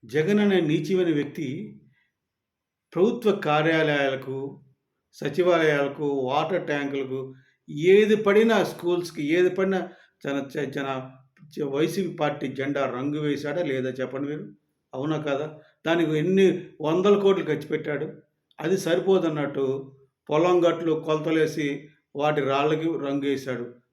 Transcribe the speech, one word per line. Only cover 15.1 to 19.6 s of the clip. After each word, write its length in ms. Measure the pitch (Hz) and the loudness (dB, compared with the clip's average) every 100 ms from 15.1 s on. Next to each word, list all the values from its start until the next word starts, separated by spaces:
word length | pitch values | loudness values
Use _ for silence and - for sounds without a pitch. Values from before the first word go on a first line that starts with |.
| 156 | -4
కాదా? 400 | 143 139 156 - - _ 160 | -2 -4 -6 -10 -20 _ 0
దానికి 320 | 170 156 156 | 2 2 0
ఎన్ని 500 | 165 190 190 - - - | 2 4 4 4 -6 -6
వందల 380 | 151 170 196 202 | -2 2 4 6
కోట్లు 260 | 196 185 | 6 2
ఖర్చు 220 | 151 143 - | 0 -4 -2
పెట్టాడు. 560 | 156 - 143 156 - _ _ _ - | -6 -4 -6 -6 -12 _ _ _ -8
అది 180 | 156 185 | -2 0
సరిపోదన్నట్టు 1160 | 160 180 190 190 165 151 143 147 | 2 0 4 2 2 -2 -4 -2